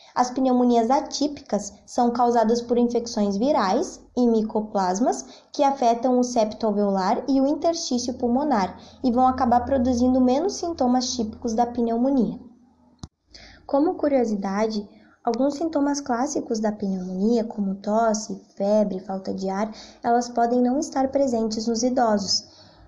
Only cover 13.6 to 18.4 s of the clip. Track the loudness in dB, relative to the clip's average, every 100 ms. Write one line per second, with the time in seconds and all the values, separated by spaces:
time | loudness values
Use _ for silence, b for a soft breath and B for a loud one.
13.6 | -4 0 0 0 0 2 0 -2 -2 -2
14.6 | -2 -2 -8 B B B -4 0 0 0
15.6 | -4 -2 -2 -2 -4 -4 -2 -4 -4 -2
16.6 | -2 -4 -4 -4 -6 -2 2 2 0 -4
17.6 | -4 -4 -2 0 2 0 -4 -12